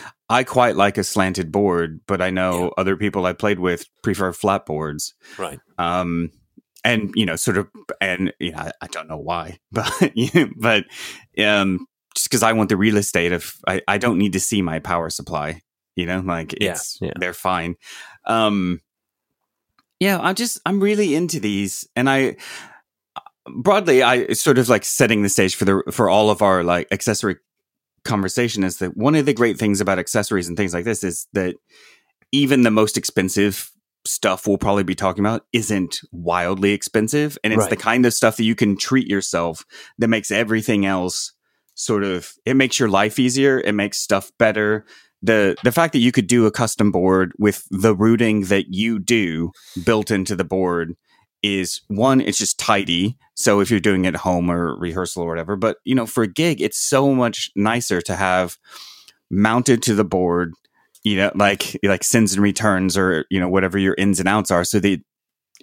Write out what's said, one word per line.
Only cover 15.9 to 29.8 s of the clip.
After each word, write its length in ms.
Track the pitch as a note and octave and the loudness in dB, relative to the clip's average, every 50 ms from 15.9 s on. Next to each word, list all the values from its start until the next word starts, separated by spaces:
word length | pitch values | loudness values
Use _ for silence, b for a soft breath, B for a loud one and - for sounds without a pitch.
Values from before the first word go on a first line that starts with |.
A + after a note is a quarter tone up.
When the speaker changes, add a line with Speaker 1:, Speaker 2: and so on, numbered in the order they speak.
| _ | _
Speaker 1:
you 100 | F2+ F2 | -6 -4
know, 140 | F2 F#2 F#2+ | -4 -4 -4
like, 340 | F#2 F#2 E2+ E2 D#2+ D#2 - - | -4 -4 -6 -6 -8 -8 -4 -4
Speaker 2:
Yeah, 100 | - F2+ | -4 -2
Speaker 1:
it's, 260 | E2+ - - - - - | -4 -6 -8 -10 -10 -8
Speaker 2:
yeah. 120 | G2 - - F2 | -8 -8 -6 -6
Speaker 1:
they're 160 | F2+ F2+ F2 | -6 -6 -6
fine. 420 | - - F#2 F#2 E2+ E2 F2 F#2 B B B B B B B B B - | -6 -4 -4 -2 -2 -4 -6 -8 B B B B B B B B B -6
Um, 540 | - A2+ A2+ A2 G#2 G2+ G2 F2+ F2+ F2 D#2+ _ _ _ _ _ _ _ _ _ _ _ _ _ _ _ _ _ _ _ _ _ _ _ - | -2 0 0 2 0 0 0 -2 -2 -4 -6 _ _ _ _ _ _ _ _ _ _ _ _ _ _ _ _ _ _ _ _ _ _ _ -2
yeah, 180 | F#3 G3+ F#3+ E3+ | -2 0 0 0
I'm 140 | - F3+ F#3+ | 0 -2 -2
just, 260 | G#3+ A#3+ A#3 - - - | -2 -4 -4 -6 -6 -4
I'm 160 | F3+ G3 G3 | -2 0 2
really 340 | G3 G#3 G#3+ G#3 G#3 E3 C#3 | 2 2 2 2 2 2 0
into 260 | E3 F3+ E3 E3 A#2+ | 0 0 -2 -4 -4
these. 480 | G#2 G#2 G2 G2+ G2+ F#2+ - - - - - | -2 -2 -2 -2 -2 -4 -6 -10 -12 -8 -4
And 120 | A#2+ C3 C#3 | 0 2 2
I, 280 | C3+ C3+ C3 A2 - B B B B B B B B B B _ _ _ _ _ - - - - _ _ - - - A#2+ | 2 2 2 0 -2 B B B B B B B B B B _ _ _ _ _ -18 -18 -18 -18 _ _ -20 -14 -10 -2
broadly, 400 | B2+ G3 G3 G#3+ F3+ E3+ C3 C3 | 2 2 2 4 4 4 4 6
I 260 | B2 B2 B2+ B2 - - A2 | 6 4 4 2 0 -2 -2
sort 240 | - - D#3 B2+ C3 | 0 2 4 4 4
of, 100 | A#2 A#2+ | 4 4
like, 160 | A2+ G2+ - | 2 2 0
setting 380 | - - - - G#2+ A2+ G#2 | 0 0 2 2 4 4 2
the 60 | G2+ G2 | 2 2
stage 260 | - - F#2+ F#2+ - | 2 2 2 2 0
for 80 | - G2 | 0 2
the, 180 | G2 G2 F#2+ - - | 2 2 2 0 -2
for 180 | - B2 G#2+ F2 | 0 2 2 4
all 220 | F#2+ G#2+ G#2+ G#2+ | 4 6 4 4
of 120 | G#2 - | 4 4
our, 200 | G#2 G2 F#2+ F2+ | 4 4 4 4
like, 240 | F2 F2 F2 E2+ D#2 - | 2 2 0 0 0 -2
accessory 440 | G2+ - - A#2+ G#2 - A#2 G2 F2+ - _ _ _ _ _ _ _ _ _ _ _ _ - | -4 -2 -2 -2 -2 0 -2 -4 -4 -6 _ _ _ _ _ _ _ _ _ _ _ _ -6
conversation 580 | C3 A2+ G2+ F#2+ F#2 - B2 A#2+ A2+ - G#2 | -4 -2 -2 -2 -2 0 -2 -2 0 0 -2
is 160 | F#2+ F2+ - - | -2 -2 -2 -4
that 180 | F#2+ F2+ - | -6 -6 -4
one 180 | G#2 A2+ C#3+ D#3 | 0 2 2 2
of 100 | D3+ C3+ | 2 2
the 80 | D3 A2+ | 2 2
great 240 | A2+ A#2+ A2+ F#2+ - | 2 2 0 2 0
things 220 | A2 G#2 G2+ | 0 0 2
about 180 | F#2+ | 2